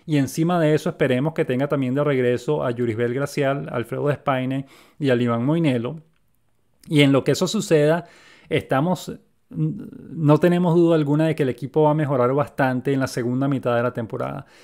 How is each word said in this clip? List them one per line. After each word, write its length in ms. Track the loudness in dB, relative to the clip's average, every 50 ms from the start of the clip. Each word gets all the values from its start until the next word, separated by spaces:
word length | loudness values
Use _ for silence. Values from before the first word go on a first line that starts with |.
| _
y 120 | -2 0
encima 420 | 0 0 0 0 -2 0 0 2 2
de 140 | 2 2 2
eso 160 | 2 0 -2
esperemos 440 | -2 0 0 0 0 0 0 -2 -2
que 120 | -2 -2
tenga 240 | -2 -2 -2 -2 -2
también 260 | -2 -2 -2 -2 -2
de 80 | 0 0
regreso 640 | 0 2 2 2 2 0 0 -2 -2 -2 -2 -2
a 60 | -2
Yurisbel 420 | -2 -2 -2 -2 -2 -2 -2 -2 -2
Gracial, 560 | -4 -6 -6 -4 -2 -2 -2 -2 -4 -6 -8
Alfredo 380 | -6 -8 -6 -6 -6 -4 -2 -2
Despaigne 560 | -4 -2 -2 -2 -2 -2 -2 -4 -4 -6 -8 -10 -14 -20 -20 _ _ -4
y 100 | -2 0
a 60 | 0
Iván 300 | 2 0 0 0 0 0
Moinelo. 560 | 0 0 2 2 0 0 0 -2 -6 -10 -12 -16 _ _ _ _ _ _ _ _ _ _ _ _ _ _ _ -6 0
Y 100 | 2 4
en 140 | 4 6 4
lo 100 | 4 2
que 80 | 0
eso 160 | 0 0 0
suceda, 560 | -2 -2 -2 0 2 2 4 4 2 2 0 -4 -8 -18 -20 -20 -20 -20 -20 -8 -4
estamos, 600 | -4 -4 -2 0 0 0 0 0 -2 -4 -6 -12 -16 -16 _ _ _ _ _ -12
no 880 | -6 -4 -4 -4 -4 -8 -12 -16 -18 -18 -18 -12 -6 0 4 4 4
tenemos 380 | 6 4 4 4 2 2 4 4
duda 200 | 4 6 6 4
alguna 320 | 4 2 2 2 2 2
de 80 | 2 0
que 80 | 0 0
el 60 | -2
equipo 340 | -2 -4 -6 -4 0 2 4
va 80 | 4
a 20 | 4
mejorar 400 | 2 0 0 0 2 2 2 2
bastante 580 | 0 -2 -2 -2 -2 0 0 0 -2 -2 -2
en 80 | 0 0
la 80 | -2
segunda 400 | -2 -4 -4 -2 -2 -2 0 0
mitad 260 | 0 -2 -2 -2 0 0
de 60 | 0 0
la 100 | -2 -4
temporada. 520 | -6 -8 -8 -6 -6 -6 -6 -8 -10 -12 _ -20 -20